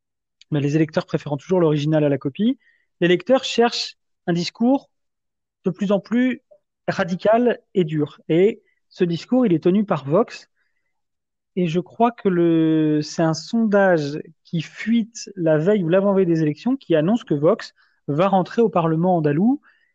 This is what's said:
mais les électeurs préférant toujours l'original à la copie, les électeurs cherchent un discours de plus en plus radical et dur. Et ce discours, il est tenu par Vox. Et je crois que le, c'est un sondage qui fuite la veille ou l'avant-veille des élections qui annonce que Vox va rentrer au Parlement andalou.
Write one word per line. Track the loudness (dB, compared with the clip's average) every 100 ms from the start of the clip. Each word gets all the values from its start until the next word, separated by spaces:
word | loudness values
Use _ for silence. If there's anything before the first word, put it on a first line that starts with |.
| _ _ _ _ -6
mais | -4
les | 0 0
électeurs | -2 -4 -4
préférant | -6 -6 -8
toujours | -2 0
l'original | 2 0 0 0
à | 0
la | 0
copie, | -4 -2 -2 -2 _ _ _ -2
les | 0
électeurs | 0 2 0
cherchent | 0 0 0 0 -10 -14 _ _ -4
un |
discours | -4 -4 -2 0 0 -4 _ _ _ _ _ _ _ -6
de |
plus | -4 -2
en | -2
plus | -2 -2 0 -4 _ _ _ _ -6
radical | -4 -4 -2 0 2 2 -2 _
et | -4
dur. | -2 -2 -4 -6 -2
Et | 2 2 0 _ _ _
ce | -4
discours, | -2 -4 -2 0 2
il |
est | 2
tenu | 2 0
par | 0 -4 0
Vox. | 0 0 -6 -20 _ _ _ _ _ _ _ _ _ _ -4
Et | -2
je | -2
crois | -4 0 0
que | 0 -2
le, | 2 2 2 2 2 0 0
c'est | -2 -2
un | 0
sondage | -2 -4 -2 2 2 4 2 -2 -8 -14 -20
qui | _ -8
fuite | -8 -10 -2 -2 -2 -10 -16 -4
la | 0 2
veille | 2 0
ou | 2
l'avant-veille | 0 2 2 2
des | 0
élections | 0 -2 -4 -4
qui | 0 0
annonce | 2 -2
que | -2
Vox | 0 2 0 -4 _ _ _ -4
va | 0 2
rentrer | 2 0 0
au | 0
Parlement | 2 0 0 0 0
andalou. | 0 0 0 -2 _ _ _